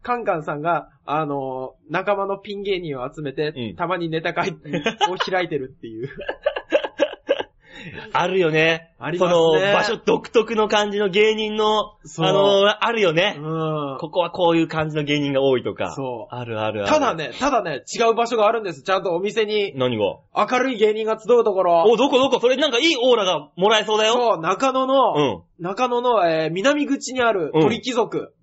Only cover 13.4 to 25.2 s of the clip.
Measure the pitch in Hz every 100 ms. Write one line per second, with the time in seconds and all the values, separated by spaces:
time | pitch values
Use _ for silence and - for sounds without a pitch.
13.4 | 156 160 156 156 143 131 156 185 170 -
14.4 | 170 165 160 160 156 151 147 147 143 135
15.4 | 139 127 110 90 95 80 135 117 104 123
16.4 | 120 110 107 107 101 302 254 165 139 -
17.4 | 269 254 180 135 - - 233 220 233 233
18.4 | 208 226 202 139 190 190 196 170 202 208
19.4 | 214 214 196 135 127 113 98 - _ -
20.4 | 208 247 262 226 214 214 220 220 190 240
21.4 | 220 190 180 170 165 220 269 254 269 233
22.4 | 240 269 302 233 320 277 254 233 185 156
23.4 | 147 - 196 220 208 214 220 247 233 180
24.4 | 160 190 269 262 262 269 233 143